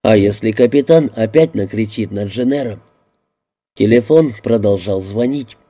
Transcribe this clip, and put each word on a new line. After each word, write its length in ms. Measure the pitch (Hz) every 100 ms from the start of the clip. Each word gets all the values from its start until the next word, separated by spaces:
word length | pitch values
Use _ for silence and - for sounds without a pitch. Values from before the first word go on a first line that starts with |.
А 140 | 107 107
если 360 | 101 101 113
капитан 580 | 107 120 139 135 165 143 -
опять 380 | 110 151 160
накричит 560 | - 98 107 107 110 101
на 140 | 101
Дженнеро? 560 | 101 110 127 143 123 101 _ _ _ _ _ _ _ _ _
Телефон 600 | - 104 120 113 156 156 110
продолжал 600 | 110 113 104 98 92 95
звонить. 540 | 95 104 123 143 117 -